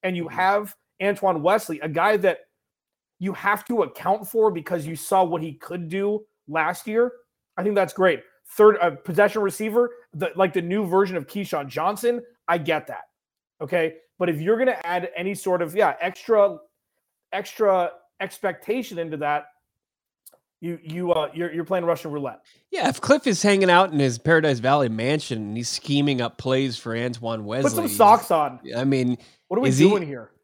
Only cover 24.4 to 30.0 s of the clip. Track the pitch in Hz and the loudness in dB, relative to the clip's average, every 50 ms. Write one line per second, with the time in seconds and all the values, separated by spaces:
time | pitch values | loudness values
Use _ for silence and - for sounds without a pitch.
24.4 | 156 156 139 120 110 127 139 147 139 120 110 110 113 127 147 156 147 - 127 110 | 4 2 0 0 2 2 2 2 2 0 -2 -2 -2 -2 -2 -2 -2 -6 -6 -6
25.4 | 107 101 104 117 120 120 - - - - 143 143 143 147 139 123 120 117 - _ | -6 -6 -6 -6 -6 -6 -8 -8 -4 -2 0 0 2 2 0 0 -2 -6 -6 _
26.4 | - 131 131 131 135 135 117 - - 120 113 117 120 123 120 113 117 113 113 110 | -4 -2 0 0 0 -2 -4 -8 -10 -8 -6 -4 -4 -6 -6 -6 -6 -6 -6 -6
27.4 | 107 104 110 131 - 285 - 349 339 247 208 - 226 202 220 226 - - 185 160 | -6 -6 -4 -2 -2 0 0 0 -4 -4 2 6 8 8 8 6 4 0 0 0
28.4 | 151 139 127 123 - - - 117 131 135 139 131 127 123 123 - - - _ _ | 0 -2 -4 -10 -16 -8 -6 -2 0 0 0 2 2 0 -2 -4 -6 -20 _ _
29.4 | _ _ 180 208 254 - - 131 160 190 208 202 | _ _ -4 0 2 2 4 6 6 6 6 4